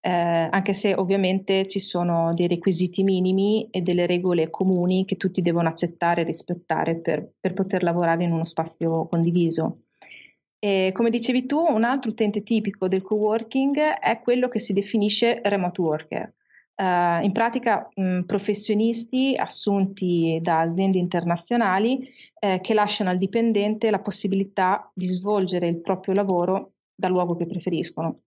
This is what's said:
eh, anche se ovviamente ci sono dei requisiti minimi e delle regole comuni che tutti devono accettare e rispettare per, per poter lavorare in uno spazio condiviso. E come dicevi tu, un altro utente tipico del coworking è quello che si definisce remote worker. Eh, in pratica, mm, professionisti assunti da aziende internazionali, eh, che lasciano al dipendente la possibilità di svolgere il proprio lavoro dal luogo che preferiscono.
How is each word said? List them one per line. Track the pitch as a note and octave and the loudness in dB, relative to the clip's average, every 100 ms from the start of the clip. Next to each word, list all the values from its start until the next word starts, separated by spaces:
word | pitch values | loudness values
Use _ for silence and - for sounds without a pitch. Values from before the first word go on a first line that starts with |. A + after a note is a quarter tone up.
eh, | - | 0
anche | F3 E3+ E3+ D#3+ G3 F#3+ | 0 2 2 2 0 0
se | G3 G#3 | 0 0
ovviamente | F#3+ F#3 G3 F#3 F#3+ F#3+ F#3+ F#3+ | 0 2 2 2 0 2 0 0
ci | G3 | -4
sono | - F3 F3 E3+ E3 | -4 -2 0 2 0
dei | E3+ F3 | 2 2
requisiti | F3 F#3 E3 F3+ F3+ | 2 0 2 0 2
minimi | G3 F#3+ F#3 F#3+ G3 A3 - | 2 2 2 2 2 2 0
e | F#3+ | -4
delle | F3 F3 F3 | 0 0 2
regole | F3 F#3 F3 D#3+ | 2 2 0 0
comuni | - F#3 F3+ F3+ F#3 F#3+ | 0 0 2 2 0 0
che | F3+ | -2
tutti | F#3+ F#3 | -2 0
devono | F3 E3+ E3+ | 0 2 0
accettare | E3+ F3 E3+ E3+ F3 | 0 -6 -2 0 0
e | E3 | 0
rispettare | E3 - F3 - E3 D#3+ E3 | -4 -6 -8 -4 -2 0 -2
per, | E3 D#3 - _ | -2 -4 -6 _
per | F#3 | -6
poter | E3+ F#3+ F#3 | -2 -2 0
lavorare | F3 E3+ E3+ E3+ | 0 2 2 2
in | F3 | 2
uno | E3 E3 | 0 -2
spazio | - D#3+ - E3 E3 E3 | -4 -6 -2 -2 0 0
condiviso. | E3+ E3+ F3 E3+ E3 D#3+ - _ _ - - - _ _ _ | 0 2 2 2 0 -4 -4 _ _ -20 -20 -20 _ _ _
E | G3+ G3 F#3+ | -2 2 0
come | F#3+ A#3 | 2 0
dicevi | A#3+ A#3 B3+ B3+ | 0 0 0 0
tu, | D4 | 0
un | E4+ A3 A3+ | 2 2 2
altro | C4+ A#3 | 0 -4
utente | G3+ G#3+ G3+ | 0 0 0
tipico | G3+ A3+ G3+ - F#3 | 0 0 0 -2 -2
del | F#3+ | -2
coworking | F#3+ G#3+ G#3+ A3 A3+ C4+ C4+ C#4+ | 0 0 2 0 -2 0 0 2
è | D4+ - - A3+ | 0 0 -2 -2
quello | - B3 B3 | 0 0 0
che | A3 | -2
si | - | -2
definisce | G3 G3+ A3+ G#3 G3+ A#3 A#3 | -2 0 0 0 2 0 2
remote | A3 G3 F3+ F3 | 0 0 -2 -2
worker. | E3+ D3+ - - - _ _ _ _ - | -2 -2 -4 -8 -10 _ _ _ _ -4
Eh, | F#3+ F3+ F3 E3+ | 0 2 2 2
in | F#3+ | 0
pratica, | G3+ A3+ A#3+ B3 G#3 - - | 2 0 0 0 0 -2 -4
mm, | F#3+ F3+ | -2 -2
professionisti | F3+ G3+ G3+ G#3 - G#3 A3+ A#3 A#3 B3+ C4+ C4 | -2 -2 -2 -4 0 2 2 0 -4 -2 0 0
assunti | - - - G3+ F#3+ G3 F#3 F3 E3 D#3+ | -4 -4 -2 0 0 -2 0 2 2 0
da | E3 D#3+ | 0 0
aziende | E3 E3+ G3 F#3+ | 0 0 2 2
internazionali, | F3+ F3+ E3+ E3+ - A#3+ G#3+ F#3 A3 C4+ C4 - - - | 0 -2 0 -2 -2 0 2 2 2 0 -6 -18 -20 -4
eh, | G3+ F#3 | -2 -2
che | F#3 | 0
lasciano | G#3+ G#3 - F#3+ | 2 2 0 0
al | F3+ | 0
dipendente | F#3+ A#3 A#3 G#3+ G#3 G#3+ A3 | 0 0 2 2 0 0 0
la | G3+ | 0
possibilità | G3 - G3 G3 G3 - F#3 G3 - | -4 -6 -2 -2 -2 0 0 0 -4
di | - F3+ | -6 -4
svolgere | F3+ G3 G#3 F#3 F3+ F3 | -2 0 0 0 0 0
il | E3+ | -2
proprio | - F#3+ - | -2 -4 0
lavoro | F#3+ G3 F3+ F3 F#3+ - _ _ | 0 0 0 0 -2 -4 _ _
dal | _ F#3 | _ -2
luogo | F#3 F3 E3+ | 0 0 -2
che | E3+ | -4
preferiscono. | F3+ F#3 E3 E3 - E3 - | -6 -4 -4 -4 -6 -8 -8